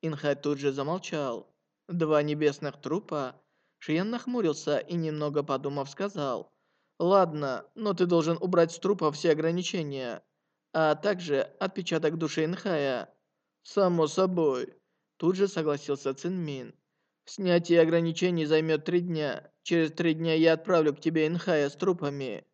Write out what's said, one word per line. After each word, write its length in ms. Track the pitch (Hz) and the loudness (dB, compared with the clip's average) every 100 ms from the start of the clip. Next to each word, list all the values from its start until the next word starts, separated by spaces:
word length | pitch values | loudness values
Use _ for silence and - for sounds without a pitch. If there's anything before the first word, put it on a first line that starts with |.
Инхай 340 | 165 147 147 143 | -6 -4 -2 -2
тут 240 | 147 143 | -2 -2
же 140 | 143 | -2
замолчал. 760 | 135 143 180 - 165 139 113 - _ _ _ _ | -2 -4 -4 -6 -6 -4 -6 -10 _ _ _ _
"Два 340 | 175 160 151 | -2 2 2
небесных 600 | 147 151 151 139 151 - | 2 2 0 0 -8 -8
трупа?" 600 | 139 165 - 151 131 - _ _ _ _ | -4 -4 -4 -6 -6 -10 _ _ _ _
Шиян 300 | - 165 202 | -4 -2 -2
нахмурился 680 | 240 247 247 190 147 - 147 | -6 -6 -2 -2 -2 -2 -2
и, 180 | - 175 | -2 -4
немного 460 | 160 151 147 147 | -4 -4 -2 -2
подумав, 460 | 151 135 147 143 147 | -2 -4 -4 -6 -8
сказал: 640 | - 196 196 143 120 - _ _ _ _ _ | -6 -8 -4 -6 -6 -8 _ _ _ _ _
"Ладно, 680 | 170 196 180 151 143 123 - | 4 6 4 0 -4 -6 -10
но 200 | - 214 | -6 -4
ты 120 | 190 180 | 0 4
должен 320 | 170 156 170 | 4 2 0
убрать 320 | 185 180 165 | 0 2 2
с 60 | - | 0
трупа 340 | - 196 156 | -2 0 0
все 200 | 151 170 | 0 2
ограничения, 880 | 151 160 170 180 196 151 139 123 110 _ _ _ _ _ | 2 2 -2 -4 -4 -6 -6 -8 -10 _ _ _ _ _
а 220 | 160 156 | 0 2
также 480 | 151 202 190 170 139 - - | 2 0 -4 0 -2 -2 -4
отпечаток 580 | 190 - 175 165 156 165 | -6 -4 -4 0 0 -2
души 280 | 160 - 160 | -4 -2 -2
Инхая". 680 | 180 214 165 139 127 - _ _ _ _ _ | -2 -4 -2 0 -2 -6 _ _ _ _ _
"Само 420 | - - 190 175 156 | -6 0 2 4 2
собой", 720 | 165 190 180 156 131 123 - _ _ _ _ | 2 0 2 2 0 -4 -12 _ _ _ _
тут 180 | 160 185 | 0 2
же 120 | 196 | 0
согласился 680 | 190 156 143 - 139 135 | 0 -2 -2 -2 -4 -2
Цинмин. 640 | 135 170 185 160 139 120 - _ _ _ _ - | -4 -4 -4 -6 -8 -12 -18 _ _ _ _ -20
"Снятие 560 | - 185 170 170 170 | -6 2 2 4 6
ограничений 640 | 165 165 165 165 180 175 151 | 6 4 2 0 0 0 2
займет 400 | 156 160 156 151 | 2 2 -2 0
три 160 | 175 | -2
дня. 500 | 180 160 151 117 - _ | 0 -4 -4 -6 -12 _
Через 280 | - 170 160 | -2 0 0
три 220 | 156 170 | 0 -2
дня 200 | 160 165 | 0 0
я 200 | 160 165 | 4 4
отправлю 400 | 160 160 180 156 | 4 2 2 2
к 60 | 143 | 0
тебе 280 | 165 160 156 | -2 0 0
Инхая 420 | 170 180 160 143 | -2 0 2 0
с 60 | 147 | 0
трупами". 680 | 185 175 147 143 135 101 - | -2 -2 -4 -6 -8 -8 -12